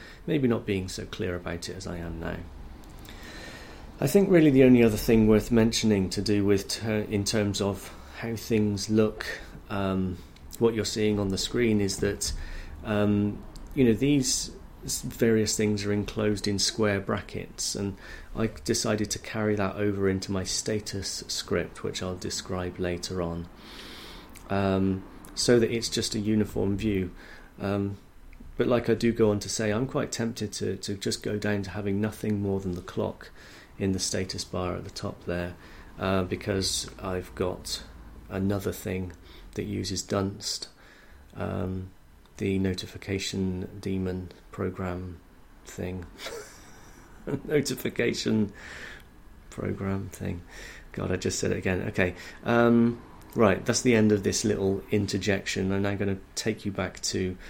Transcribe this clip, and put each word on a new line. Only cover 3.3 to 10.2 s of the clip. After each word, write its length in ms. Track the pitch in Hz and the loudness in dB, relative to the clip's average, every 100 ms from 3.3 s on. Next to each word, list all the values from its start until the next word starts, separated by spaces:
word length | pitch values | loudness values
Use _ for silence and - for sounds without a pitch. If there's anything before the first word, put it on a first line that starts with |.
| - - - - - - - | -14 -14 -14 -16 -16 -14 -2
I 60 | 143 | 4
think 240 | 202 196 | 6 8
really 200 | 175 156 | 8 10
the 140 | 131 | 10
only 180 | 127 123 | 10 10
other 140 | 117 107 | 8 6
thing 300 | - 113 107 | 4 6 8
worth 240 | 107 - | 8 6
mentioning 580 | 117 113 110 113 101 92 | 6 6 4 4 4 2
to 120 | - | 0
do 240 | 98 104 98 | 2 4 4
with 200 | 98 - | 4 2
ter-, 380 | - 113 107 - | -4 -2 -2 0
in 140 | 104 | -2
terms 360 | 101 113 101 95 | 0 2 2 0
of 320 | 101 95 - - - - | 0 -2 -6 -16 -16 -8
how 180 | 117 110 | -6 -4
things 520 | - 110 104 101 107 | 2 4 4 0 2
look, 380 | 107 107 - - - - - - | 4 4 2 -8 -10 -12 -16 -6
um, 480 | 101 190 95 92 92 | -2 0 0 0 -4